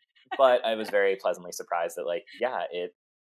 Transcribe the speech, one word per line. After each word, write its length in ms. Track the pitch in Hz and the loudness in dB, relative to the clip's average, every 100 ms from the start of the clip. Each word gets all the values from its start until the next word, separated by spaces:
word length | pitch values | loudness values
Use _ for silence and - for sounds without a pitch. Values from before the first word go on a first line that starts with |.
| _ _ _ - | _ _ _ 4
but 280 | 131 123 117 | 6 6 2
I 100 | 113 | -2
was 140 | 107 | 0
very 260 | 101 98 95 | 2 4 2
pleasantly 340 | 92 90 87 | -2 -4 -8
surprised 460 | - 87 85 85 87 | -14 -6 -4 -2 -4
that, 80 | 82 | -4
like, 200 | 87 - | -6 -8
yeah, 320 | - 120 113 - | -4 -4 -2 -6
it 240 | 87 87 - _ _ | -6 -8 -10 _ _